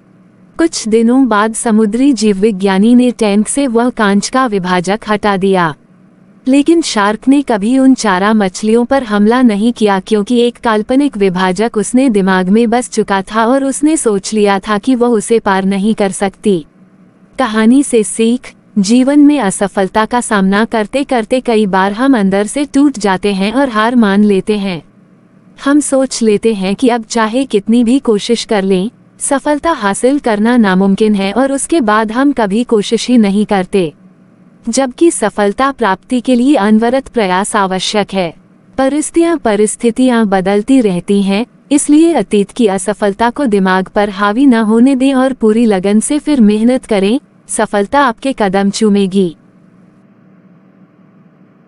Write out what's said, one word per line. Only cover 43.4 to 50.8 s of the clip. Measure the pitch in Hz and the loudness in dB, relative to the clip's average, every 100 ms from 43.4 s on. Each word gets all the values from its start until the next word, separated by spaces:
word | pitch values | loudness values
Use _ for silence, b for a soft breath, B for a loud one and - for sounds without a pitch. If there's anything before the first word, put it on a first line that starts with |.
| 277 | -2
दिमाग | 202 190 185 185 | 0 2 0 -2
पर | 214 208 | -2 -4
हावी | 196 202 214 277 | -2 0 2 4
न | |
होने | 226 214 226 254 269 | 4 2 2 2 2
दें | 269 | 0
और | 262 269 | 2 0
पूरी | 262 220 220 233 | 0 0 2 2
लगन | 190 196 214 | 0 0 0
से | - 294 | 0 -2
फिर | 302 285 | 0 2
मेहनत | 208 214 233 262 - | 2 2 0 0 -2
करें। | 208 196 262 - _ - | -2 0 -2 -6 _ -10
सफलता | - 214 208 202 277 | -4 -2 -2 -2 0
आपके | 269 220 269 262 | 0 -2 -6 -2
कदम | 202 196 196 | -2 0 -2
चूमेगी। | 196 214 202 190 196 180 151 _ _ _ _ _ _ _ _ _ _ _ _ _ _ | 0 0 2 0 0 -2 -4 _ _ _ _ _ _ _ _ _ _ _ _ _ _